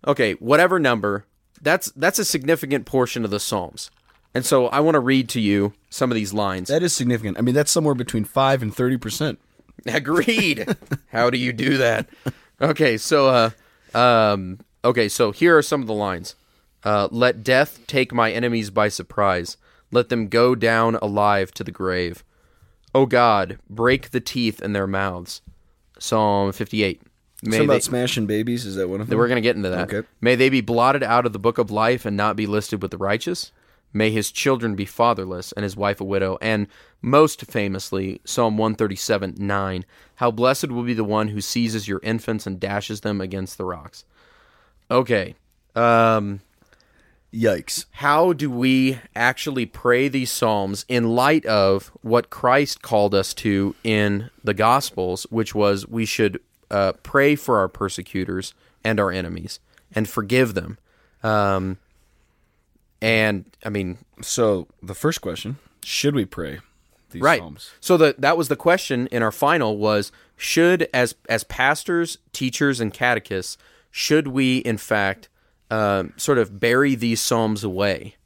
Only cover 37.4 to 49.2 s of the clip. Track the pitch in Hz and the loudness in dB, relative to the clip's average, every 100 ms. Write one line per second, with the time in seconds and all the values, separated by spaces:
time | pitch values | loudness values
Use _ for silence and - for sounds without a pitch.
37.4 | - 120 101 95 - 98 95 - - - | -8 -4 -4 -6 -6 -6 -6 -8 -8 -2
38.4 | 117 107 110 107 107 92 - 104 95 - | 0 0 -2 0 -2 -4 -2 -2 -2 -6
39.4 | 101 101 98 92 90 _ _ _ 120 110 | -4 -2 -4 -6 -10 _ _ _ -2 2
40.4 | 123 139 151 120 120 117 107 107 107 104 | 0 0 -2 -4 -2 -2 0 0 -2 -4
41.4 | 98 - 117 110 104 95 - 113 - 110 | -4 -2 -2 -2 -6 -6 -4 -4 -4 -6
42.4 | 98 95 98 101 - 107 107 101 92 95 | -6 -6 -4 -4 -6 -8 -6 -6 -6 -8
43.4 | 95 - 92 87 71 - _ _ _ _ | -10 -10 -10 -10 -14 -20 _ _ _ _
44.4 | _ _ _ _ _ 123 131 110 92 - | _ _ _ _ _ 0 2 0 -2 -10
45.4 | _ _ _ - 117 117 113 110 101 101 | _ _ _ 0 4 6 6 2 0 -8
46.4 | _ _ _ _ _ _ _ _ _ 110 | _ _ _ _ _ _ _ _ _ -2
47.4 | 113 92 - - - - 143 151 175 160 | 0 0 -4 -10 -10 -4 0 4 2 2
48.4 | 143 123 131 131 131 131 - - | -4 0 2 4 2 -2 -10 0